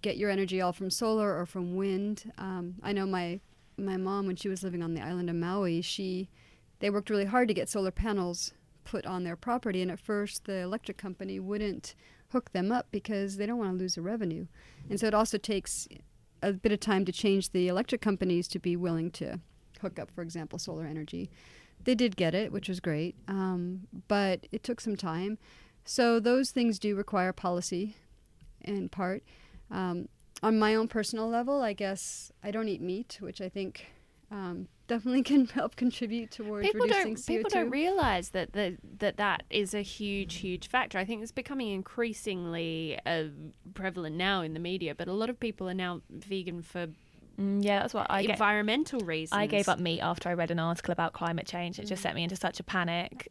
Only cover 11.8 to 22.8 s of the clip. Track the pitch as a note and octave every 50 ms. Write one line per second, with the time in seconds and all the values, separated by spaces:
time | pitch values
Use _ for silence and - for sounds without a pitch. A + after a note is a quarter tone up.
11.8 | - - - - - - - - - _ - B3+ - - - F#3 F3+ G3 A#3+ B3
12.8 | - - - G#3 - - G#3+ G3 G3+ G3 G3 G3 G#3 G#3 A#3+ A#3+ A3 F#3+ F#3 F3+
13.8 | F#3 F3+ - F3 E3 F#3 A3 A3+ G#3+ F3 D#3+ D#3+ F3 E3 - - - - - -
14.8 | - - G3+ G3+ A3+ A3 G#3+ G#3 A3+ - - G3+ - - G#3+ F#3+ - - - -
15.8 | - - - - - - _ - - _ _ - - G3+ G3 F#3 - G#3+ G#3 G3+
16.8 | - G#3+ G#3 F#3+ G3 F3+ F3 - - G#3 G3 G3 F3+ - - F#3 F3+ F3+ F3+ D#3+
17.8 | - - - - - A3 G3+ F3+ F#3+ F#3 E3+ F3 E3+ - - F#3 - F3 F3 F3
18.8 | F3 F3+ E3 D#3+ E3 E3+ - - E3 - - F3 - - - - - - - -
19.8 | - F#3+ F3 F3+ - - E3+ F3+ F3 E3 E3 E3+ D#3+ - - E3 - - E3 D#3
20.8 | E3 D3+ D#3 D#3 D3+ - - E3+ F3+ - - - - - - - - - - -
21.8 | - B3 B3+ G#3+ B3 A#3 F#3 - F#3 D#3+ D#3+ F#3+ A3 F3+ F#3+ G3+ - - F#3 F3+